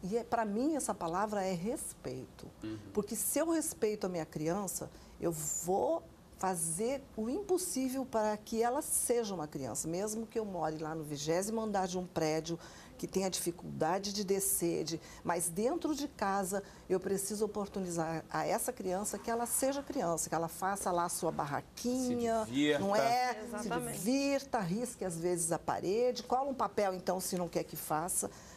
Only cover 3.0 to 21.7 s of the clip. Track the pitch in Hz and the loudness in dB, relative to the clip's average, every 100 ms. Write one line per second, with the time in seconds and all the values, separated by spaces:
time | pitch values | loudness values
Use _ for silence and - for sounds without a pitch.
3 | 208 214 - 277 330 330 294 - 214 214 | -2 -2 0 2 4 2 0 0 0 2
4 | 190 180 156 - 151 185 190 - 156 - | -2 -2 -4 -2 0 0 -2 -4 -8 -12
5 | - - 170 160 151 - 165 196 254 330 | -20 -2 -2 0 -2 -2 2 2 4 2
6 | - - - - 190 180 160 160 226 277 | -2 -20 -20 -2 0 0 -2 0 0 -2
7 | - - 220 302 403 359 - 254 262 262 | -6 -4 -2 -2 2 0 2 0 0 -2
8 | 254 226 214 214 - 226 233 269 311 - | 0 2 2 0 -2 2 2 2 0 0
9 | - 240 220 180 151 156 131 135 160 170 | 4 2 2 -2 -4 -4 -4 -4 -2 -2
10 | 214 214 220 233 214 180 156 156 156 160 | -2 -4 -4 -4 -2 0 -2 -2 -4 -4
11 | 147 147 151 170 202 220 220 202 185 180 | -4 -4 2 2 2 -2 0 2 2 0
12 | 180 - 156 156 160 170 - - - - | -2 0 2 2 0 -6 -6 -16 -18 -8
13 | 170 190 190 180 170 170 160 139 156 190 | -2 0 0 0 -2 -4 -8 0 2 2
14 | 196 202 190 196 196 - 170 165 156 165 | 0 -4 2 2 2 2 2 2 0 -4
15 | - - - 170 170 165 226 330 311 277 | -8 -8 -2 0 0 0 0 2 0 -2
16 | 285 - 196 196 185 196 196 - - 185 | -4 -2 0 2 0 -2 -4 -16 0 0
17 | 190 190 - 208 208 208 202 202 185 170 | 2 -2 -2 -2 -2 -2 -4 -4 -2 0
18 | 160 160 - 156 156 180 - 247 190 180 | 0 -2 -2 -2 0 0 0 -4 -2 0
19 | 208 202 - 233 240 - 262 277 277 277 | -2 -4 -2 -2 0 2 2 0 -2 0
20 | 170 160 - 160 165 - 185 196 202 180 | 2 2 2 0 0 0 -2 0 2 2
21 | 175 - 165 156 147 135 - | 2 2 0 0 0 0 -4